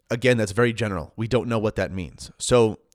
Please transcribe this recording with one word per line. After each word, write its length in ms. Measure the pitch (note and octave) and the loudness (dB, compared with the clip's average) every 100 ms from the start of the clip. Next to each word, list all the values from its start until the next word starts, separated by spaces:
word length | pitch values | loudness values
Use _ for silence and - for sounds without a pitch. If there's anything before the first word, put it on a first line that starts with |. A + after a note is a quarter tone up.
| - | -8
again, 280 | A#2 B2 B2 | 0 2 2
that's 140 | G#2 | 0
very 220 | G2 A#2+ | 0 0
general. 400 | A#2 A2 F#2 D#2 - | 0 -4 -4 -8 -8
We 120 | A2+ | -2
don't 200 | B2 G#2+ | -2 0
know 120 | A#2 | -2
what 160 | G#2+ G2+ | -2 -2
that 160 | F#2 | -4
means. 400 | F#2 D#2+ - - - | -4 -10 -12 -20 -10
So 420 | - B2 A2+ - _ | 2 4 4 0 _